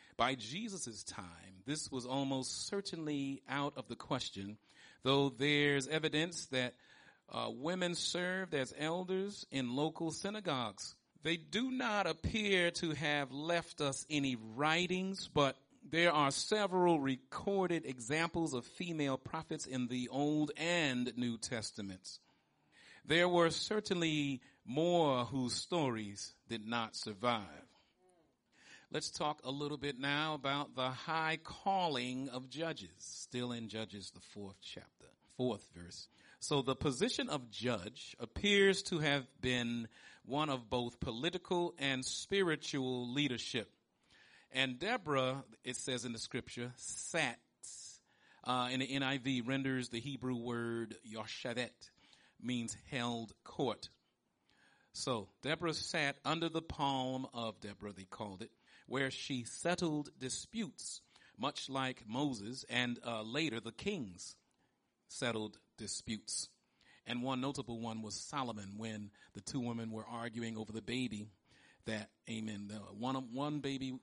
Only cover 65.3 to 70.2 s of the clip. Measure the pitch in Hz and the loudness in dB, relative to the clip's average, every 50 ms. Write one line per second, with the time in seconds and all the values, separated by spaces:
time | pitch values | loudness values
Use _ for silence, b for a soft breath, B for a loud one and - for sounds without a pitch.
65.3 | 110 110 107 107 104 - _ _ _ - 110 98 - - - - 110 104 - - | 0 0 -2 -4 -8 -12 _ _ _ -12 -8 -8 -8 -8 -6 -6 -6 -6 -6 -6
66.3 | - - - - - _ b b b b b b b b b - 120 120 123 131 | -6 -6 -6 -8 -12 _ b b b b b b b b b -6 -4 -2 0 0
67.3 | 131 127 127 139 139 139 123 117 117 113 113 117 110 113 110 104 101 - - - | 0 0 0 -2 -2 -4 -6 -6 -6 -6 -4 -4 -4 -4 -6 -6 -8 -8 -8 -6
68.3 | 151 143 131 120 110 104 98 95 101 107 113 113 110 104 104 101 B B B B | -4 -2 -2 -2 -4 -6 -8 -10 -8 -8 -6 -6 -6 -6 -8 -12 B B B B
69.3 | - 104 - - - 139 120 120 117 117 113 113 110 107 107 - 120 117 | -16 -14 -10 -6 -4 -2 -2 -2 -2 -4 -4 -6 -6 -8 -8 -8 -8 -6